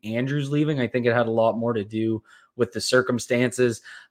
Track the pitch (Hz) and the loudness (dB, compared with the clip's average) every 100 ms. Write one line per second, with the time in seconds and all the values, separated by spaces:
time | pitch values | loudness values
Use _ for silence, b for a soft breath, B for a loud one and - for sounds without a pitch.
0 | 107 117 135 147 139 147 151 143 120 127 | -6 -4 -2 -2 -2 0 0 0 -2 0
1 | 120 117 113 113 113 107 117 113 101 110 | 2 2 2 2 2 2 -2 -2 -4 -2
2 | 110 110 b b b - 117 110 - 127 | -2 -2 b b b -4 -4 -4 2 2
3 | 127 120 - 120 123 - 123 110 B B | 2 -2 -2 0 0 2 0 0 B B
4 | B | B